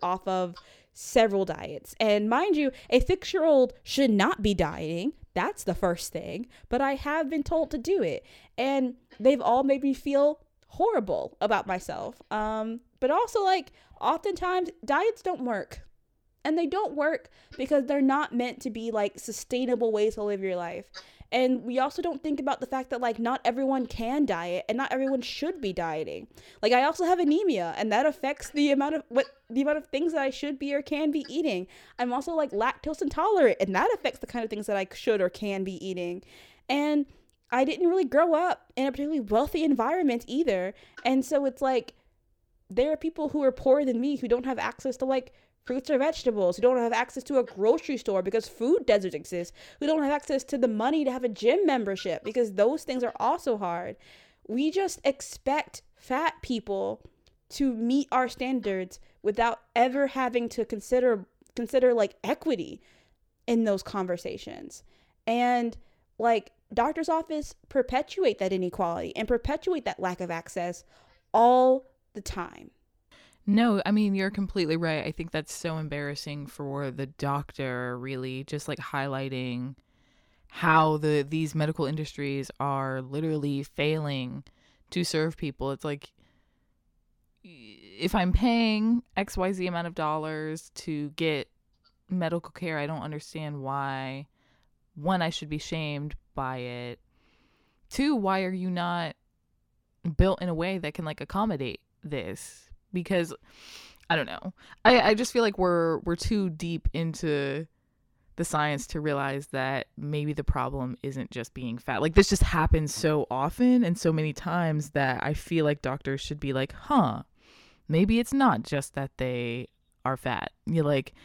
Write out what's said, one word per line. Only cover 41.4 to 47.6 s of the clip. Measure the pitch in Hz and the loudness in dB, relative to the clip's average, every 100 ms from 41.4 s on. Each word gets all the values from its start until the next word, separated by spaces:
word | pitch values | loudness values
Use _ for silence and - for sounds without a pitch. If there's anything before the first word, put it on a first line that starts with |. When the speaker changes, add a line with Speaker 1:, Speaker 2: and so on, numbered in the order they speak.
| 277 | 0
Speaker 1:
it's | 254 | 0
like, | 262 254 - - _ _ _ _ _ _ - | 0 0 -2 -12 _ _ _ _ _ _ -4
there | 196 285 | 0 2
are | 302 | 0
people | 320 330 302 | -2 -4 -2
who | 294 | 2
are | 269 | 2
poorer | 254 269 285 269 | 4 6 6 6
than | 233 | 2
me | 269 277 | 0 -2
who | 240 | 0
don't | 240 254 | 0 0
have | 247 | -4
access | 220 - 269 247 | -4 -4 -6 -2
to, | 262 | 0
like, | 269 254 - _ _ - | -2 -4 -14 _ _ -6
fruits | 254 269 | -4 0
or | 269 | 2
vegetables, | 294 320 254 208 180 175 | 2 0 0 2 2 4
who | |
don't | 247 254 | 4 4
have | 233 | 2
access | 233 - 269 | 0 -2 -6
to | - 269 | 0 0
a | |
grocery | 240 190 | 0 2